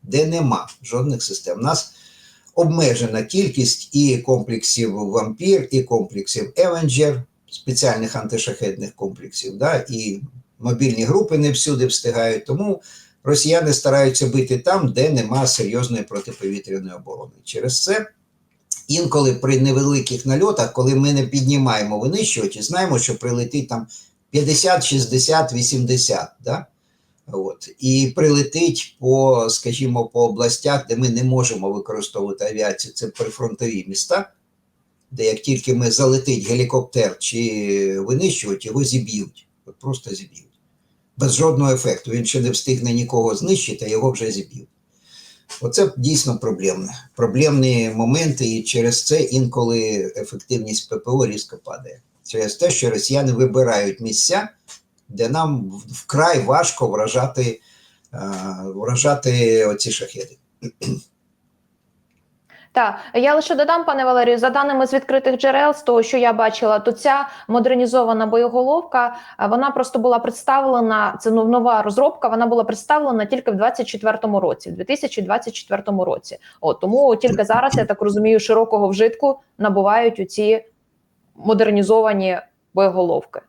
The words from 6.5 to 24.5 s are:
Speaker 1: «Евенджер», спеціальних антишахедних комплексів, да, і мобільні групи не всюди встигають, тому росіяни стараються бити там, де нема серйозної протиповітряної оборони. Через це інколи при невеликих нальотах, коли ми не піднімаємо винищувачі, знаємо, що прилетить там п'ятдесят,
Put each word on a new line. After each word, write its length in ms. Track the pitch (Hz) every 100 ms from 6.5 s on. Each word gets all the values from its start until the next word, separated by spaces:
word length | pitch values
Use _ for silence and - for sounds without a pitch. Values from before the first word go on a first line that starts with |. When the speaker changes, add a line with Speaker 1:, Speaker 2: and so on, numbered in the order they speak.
| -
Speaker 1:
«Евенджер», 680 | 180 170 160 123 151 127 123 _ _
спеціальних 680 | - - 123 135 110 113 117
антишахедних 760 | 104 113 - 101 101 95 101
комплексів, 640 | - 98 92 90 - 95 98
да, 260 | 139 156 -
і 320 | 117 107 98 139 - - _
мобільні 460 | 120 117 131 113
групи 340 | 113 131 147 156
не 120 | 147
всюди 360 | 131 - 135 127
встигають, 600 | - 120 117 113 110 -
тому 360 | 147 208 - - - - _
росіяни 480 | 135 147 151 165 156
стараються 540 | 135 139 139 135 131 127
бити 320 | 135 127 123
там, 340 | - 190 143
де 180 | 101 151
нема 360 | 143 110 127 131
серйозної 560 | - 104 117 123 117
протиповітряної 920 | 104 101 98 107 98 98 98 95 95 90
оборони. 360 | - - - _
Через 380 | - - 123 127
це 240 | 185 190 - _ _ _ _ _ _ - -
інколи 460 | 151 170 151 139
при 260 | 127 135 135
невеликих 680 | 135 131 139 139 127 127 135
нальотах, 460 | 135 196 208 -
коли 220 | - 127
ми 180 | 135 139
не 100 | 143
піднімаємо 760 | 127 139 131 143 131 110 104 104
винищувачі, 640 | 123 196 220 - 101 107
знаємо, 360 | 107 180 185 131
що 200 | 113 113
прилетить 500 | 123 120 117 147 131
там 180 | 117 113 - - _ _
п'ятдесят, 540 | 143 143